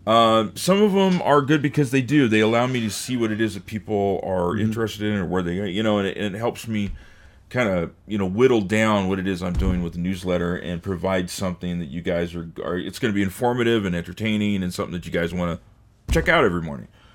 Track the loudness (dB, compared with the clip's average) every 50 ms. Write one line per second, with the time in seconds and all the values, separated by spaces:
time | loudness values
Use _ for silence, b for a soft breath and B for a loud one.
0 | 0 2 4 6 6 6 6 4 2 0 -4 -4 0 2 4 4 4 4 4 4
1 | 4 4 4 2 2 4 4 4 4 4 2 2 2 0 0 0 0 2 2 0
2 | 0 2 4 4 4 4 4 4 4 4 4 2 2 0 0 -2 -2 -4 -4 -6
3 | -6 -4 -2 -2 -2 -2 0 0 -2 -2 -2 -6 -10 -10 -10 -8 -6 -2 -2 0
4 | 0 0 0 -2 -2 -2 -2 0 0 0 0 0 0 -2 0 -2 -2 -4 -4 -4
5 | -2 -2 -2 -2 -2 -2 0 0 0 0 -2 -2 -4 -4 -2 0 2 2 2 2
6 | 2 0 -2 -4 -4 -6 -4 -4 -4 -4 -4 -4 -6 -6 -4 -4 -4 -4 b b
7 | b b b b b b b b b -8 -4 -2 0 0 0 0 -2 -4 -6 _
8 | _ -6 -4 -2 -2 0 2 4 4 4 4 4 2 2 2 2 2 2 2 2
9 | 2 0 0 -2 -2 -2 -2 -2 -4 -4 -2 0 0 0 0 0 -2 -4 -4 -4
10 | -4 -4 -4 -4 -2 -2 0 0 0 -2 -4 -4 -6 -6 -8 -8 -6 -6 -6 -4
11 | -2 -2 0 0 -2 -4 -6 -6 -4 -4 -4 -6 -6 -6 -6 -6 -6 -8 -8 -8
12 | -4 -2 -2 -2 -2 -4 -4 -8 -10 -10 -10 -8 -6 -4 -4 -4 -4 -6 -6 -2
13 | -2 0 2 2 0 0 -2 -2 -2 0 0 2 2 2 2 2 0 0 -2 -4
14 | -6 -8 -8 -6 -4 -2 0 0 0 0 0 0 -2 -2 -4 -4 -6 -6 -6 -8
15 | -6 -4 -2 -2 -2 -2 -2 -2 -4 -4 -4 -6 -10 -16 -20 _ _ _ _ _
16 | _ 0 0 2 4 4 4 4 4 4 2 0 -2 -4 -8 -10 -12 -16 b b
17 | b b